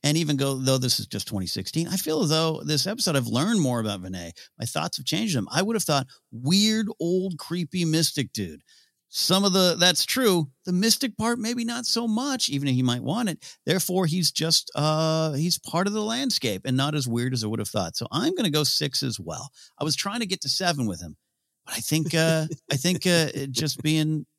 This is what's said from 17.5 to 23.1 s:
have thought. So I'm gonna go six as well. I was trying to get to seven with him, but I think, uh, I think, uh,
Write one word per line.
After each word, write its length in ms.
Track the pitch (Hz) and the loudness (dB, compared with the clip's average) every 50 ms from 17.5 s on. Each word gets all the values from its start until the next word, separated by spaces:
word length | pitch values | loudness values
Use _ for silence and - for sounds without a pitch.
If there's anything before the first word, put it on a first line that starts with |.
| 110 113 | -2 -4
have 100 | 104 - | -4 -2
thought. 280 | - 113 90 85 - | -2 -2 -2 -2 -4
So 100 | - 120 - - | -8 -8 -4 -4
I'm 220 | 147 220 311 381 | 0 0 0 0
gonna 140 | 359 240 180 | 0 0 2
go 120 | 143 151 151 | 2 2 2
six 400 | - - - 151 143 - - - | 2 0 0 -2 -2 -2 -2 -4
as 160 | 127 110 - | -2 -4 -6
well. 320 | 95 82 - - - 139 _ - - - _ - | -8 -8 -8 -8 -10 -12 _ -20 -20 -20 _ -6
I 60 | 147 | -2
was 120 | 160 151 | -2 -2
trying 240 | - - 202 202 240 | -2 -2 -4 -4 -4
to 60 | 233 | -4
get 140 | 185 190 - - | -4 -6 -6 -4
to 60 | 135 | -4
seven 380 | - - 190 175 170 143 123 | -2 0 0 0 0 2 0
with 160 | 107 92 80 90 | -2 -2 -4 -8
him, 140 | 85 - _ _ _ _ _ _ _ _ _ _ | -14 -14 _ _ _ _ _ _ _ _ _ _
but 80 | - - | -8 -8
I 60 | - | -6
think, 340 | - - 151 160 156 170 165 | -2 0 0 0 0 2 2
uh, 320 | 165 160 165 160 160 156 156 - - _ - | 2 4 4 4 2 0 -2 -6 -10 _ -2
I 60 | 143 | -2
think, 280 | 139 - 175 185 - - | 0 2 0 0 2 2
uh, 240 | 185 | 4